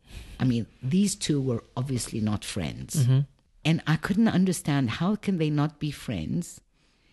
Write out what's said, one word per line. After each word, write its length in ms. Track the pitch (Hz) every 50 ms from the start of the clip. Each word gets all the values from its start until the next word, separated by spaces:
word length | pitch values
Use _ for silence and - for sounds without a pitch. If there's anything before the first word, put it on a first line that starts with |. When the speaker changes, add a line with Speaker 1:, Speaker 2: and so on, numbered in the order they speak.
| _ - - - - - - -
Speaker 1:
I 40 | -
mean, 240 | - 117 117 104 - - _ 123
these 320 | 131 175 190 208 190 -
two 240 | - - - 151 139
were 220 | 131 131 117 113 - - -
obviously 420 | - 127 139 127 117 - - - 113
not 240 | 107 107 104 - -
friends. 520 | - - 101 80 65 55 60 65 - -
Speaker 2:
Mm-hmm. 220 | 160 123 123 131 135 143 - _ _ _ _ _ _ -
Speaker 1:
And 200 | 151 165 - -
I 80 | - 160
couldn't 320 | - - - 190 208 226 220
understand, 600 | - 175 190 190 175 - - 160 143 139 135 107
how 260 | - - 170 190 214
can 220 | - - 208 190
they 120 | 156 160 151
not 300 | 151 147 143 156 - -
be 120 | 156 147
friends? 680 | 135 - - - 110 82 78 - - 170 170 - - - _ _ _ _ _ _ _ _ _ _